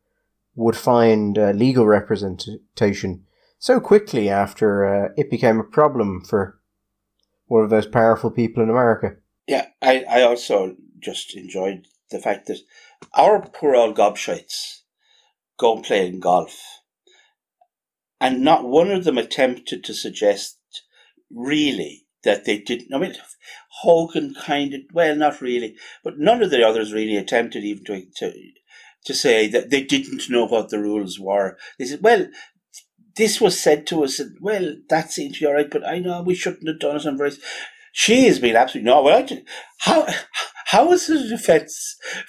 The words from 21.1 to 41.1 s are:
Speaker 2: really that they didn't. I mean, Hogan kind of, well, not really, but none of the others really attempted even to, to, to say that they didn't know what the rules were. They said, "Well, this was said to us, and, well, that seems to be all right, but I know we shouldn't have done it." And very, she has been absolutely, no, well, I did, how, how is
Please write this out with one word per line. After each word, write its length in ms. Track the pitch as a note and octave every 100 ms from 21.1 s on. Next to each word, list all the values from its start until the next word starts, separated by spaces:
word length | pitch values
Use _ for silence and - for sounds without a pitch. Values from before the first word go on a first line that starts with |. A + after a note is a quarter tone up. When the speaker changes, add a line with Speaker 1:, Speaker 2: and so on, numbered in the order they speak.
| _ _
Speaker 2:
really 760 | A#2 C3 D3+ D3 G#2 D#2 - _ _
that 200 | A2+ G2+
they 140 | - G#2
didn't. 340 | - A#2+ -
I 40 | C3+
mean, 160 | F#3 - - _ - - _ -
Hogan 520 | - E3 E3 D#3+ C#3+ -
kind 300 | - C#3+ C#3
of, 60 | C#3 -
well, 220 | E3 D#3 D3
not 240 | D3 D3
really, 360 | B2+ A#2+ A2 - - -
but 140 | C#3 C#3+
none 240 | E3 A#3+
of 80 | F#3+
the 160 | B2+ A2
others 260 | A2 G#2
really 240 | G#2+ G#2+ G#2
attempted 480 | F#2+ A#2+ A#2 A2+
even 200 | G#2 G2
to, 220 | - G2 F#2+ -
to, 160 | - - - _ _ - - _ -
to 80 |
say 340 | - C#3 A2+ G#2+
that 220 | A#2+ -
they 120 | C#3
didn't 480 | C3+ C#3 - C3+ -
know 160 | B2 A2
what 240 | A2+ G2
the 80 | G#2+
rules 400 | G#2 G#2+ G2 F#2+
were. 380 | F#2+ G2+ F#2+ - - -
They 60 | C3
said, 160 | C#3+
"Well, 240 | G#3+ A3 - - - _ _ - _ _ _ -
this 240 | G#3+ -
was 200 | G3+ -
said 260 | D#3+ D3 -
to 160 | D#3+
us, 140 | C3+ C#3+
and, 160 | C3+ -
well, 360 | F#3 G#3 E3 C#3+ -
that 220 | D#3+ D#3+
seems 240 | - C#3
to 60 | -
be 60 | D3
all 80 |
right, 160 | C#3+ D3
but 160 | - -
I 120 | F3
know 240 | F3+ F3
we 120 | F3
shouldn't 340 | F3+ F#3 - D#3+
have 100 | D#3+
done 160 | D3 D3
it." 80 |
And 140 | D3+ C3+
very, 140 | C#3+ - - - - - _
she 320 | - - B3 A#3+
has 120 | C#3
been 180 | A#2+ A2+
absolutely, 340 | C3 - A2
no, 120 | C#3+
well, 160 | C#3 C#4
I 40 |
did, 240 | C4+ - - - - -
how, 260 | - D#4+ - - - - - - -
how 260 | G3+ D#4+
is 180 | F4+ -